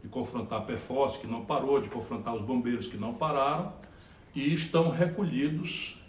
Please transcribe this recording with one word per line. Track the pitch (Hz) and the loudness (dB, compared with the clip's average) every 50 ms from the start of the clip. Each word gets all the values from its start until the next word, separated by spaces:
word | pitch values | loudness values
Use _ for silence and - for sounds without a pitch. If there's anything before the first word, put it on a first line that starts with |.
| - | -14
de | - | -8
confrontar | - 127 117 - - 120 104 - 113 107 | -4 -4 -4 -4 -4 -6 -4 -2 -4 -4
a | |
pefoss, | 104 - 117 104 - - 127 139 139 127 - - | -2 -2 -6 -6 -4 -2 2 2 2 2 2 -4
que | - | -6
não | 110 117 110 - | -6 -6 -6 -2
parou, | - 151 - 135 135 143 135 | 0 0 0 4 4 4 4
de | - - | 4 0
confrontar | - 147 - - 123 104 - 117 113 | -6 -6 -6 -6 -6 -4 -4 -4 -4
os | 107 101 | -4 -2
bombeiros, | 117 127 123 120 120 120 107 - | 0 0 2 2 2 0 0 -2
que | - - 101 | -6 -6 -6
não | 113 117 120 | -4 -4 -2
pararam, | - 156 156 143 139 135 143 151 165 185 - - - - - - - - - - - - - - | -2 0 0 2 2 2 2 2 0 -2 -4 -8 -12 -18 -20 -20 -20 -20 -20 -20 -20 -20 -10 -6
e | 139 139 147 165 | 0 2 2 2
estão | 160 - - - 165 165 165 | 2 0 4 4 6 6 6
recolhidos | 156 165 180 170 - 208 196 165 127 131 143 151 156 165 185 165 - - - - - - - | 6 4 2 2 4 0 0 0 2 2 2 2 2 0 -2 -4 -6 -6 -8 -8 -10 -14 -18